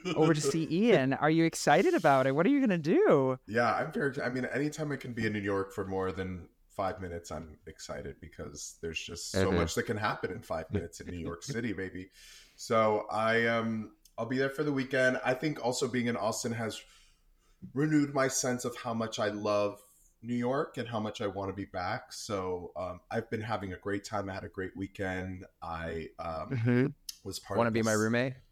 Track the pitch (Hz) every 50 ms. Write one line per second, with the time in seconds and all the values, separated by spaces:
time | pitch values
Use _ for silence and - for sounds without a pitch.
0 | - 185 165 - 156 160 160 151 139 139 139 165 160 - 156 180 214 240 208 147
1 | 131 135 135 - - 156 160 165 165 165 - - - - 143 170 240 359 349 277
2 | 170 151 139 135 131 135 135 147 175 240 285 285 262 220 185 175 143 151 220 339
3 | 427 359 185 143 135 131 131 127 _ - 104 113 120 113 104 - 131 156 - 233
4 | - 139 123 - - 120 123 131 123 - - 127 143 151 147 - 156 147 139 131
5 | - 131 117 117 113 110 104 104 98 101 98 98 95 - - 107 95 95 95 95
6 | 95 92 90 95 95 92 92 90 82 - _ _ _ _ _ - 98 92 90 -
7 | 95 87 85 85 - - 80 78 82 78 76 - _ - 80 - - - 78 -
8 | - 69 - - - 80 - - - - 73 76 - - - - - 82 80 -
9 | - - 85 82 - - - 95 95 95 92 87 85 82 - - - - 110 104
10 | 107 107 143 - - 104 90 - - - 85 80 82 - 110 98 85 85 - -
11 | - 82 87 87 82 98 104 - - - - 113 117 117 95 87 95 92 - 92
12 | 92 - _ - - - - - - - _ - - - 113 113 110 110 107 104
13 | - - - 107 110 113 113 117 117 117 117 117 113 113 113 110 107 - - _
14 | _ _ _ - 117 113 127 131 139 135 - - 151 147 143 135 131 127 - 131
15 | 131 127 127 123 - 127 127 - 156 156 143 - - 120 127 - 143 123 113 123
16 | 117 120 117 87 98 110 113 - - 120 117 117 117 107 - - - - - -
17 | - _ _ _ _ _ _ _ _ _ _ _ - - - 127 151 156 156 151
18 | 143 139 139 143 131 131 - - - 127 123 120 - 123 - - - 123 113 113
19 | 113 110 - - 110 104 104 104 104 107 104 104 104 101 101 - - - _ _
20 | _ _ _ _ - 113 120 120 120 123 131 143 151 - - 131 117 113 117 110
21 | 107 107 - - 113 101 92 98 98 95 95 101 95 - - 92 87 92 113 123
22 | - - - - - - 107 98 92 92 92 87 87 - - 85 90 90 90 87
23 | - - - 117 110 - 120 110 107 110 110 98 98 95 87 - - 101 101 101
24 | - - 110 101 98 95 95 98 - 98 - - 95 92 - 92 98 98 - -
25 | 98 92 92 92 92 92 92 90 90 - _ _ - 85 82 82 82 85 85 82
26 | 78 - - - 82 85 80 78 78 - - 117 113 123 120 123 131 143 143 -
27 | _ - - - - 101 92 - - - 98 107 117 117 110 113 110 113 107 107
28 | 110 110 117 120 127 135 131 - - _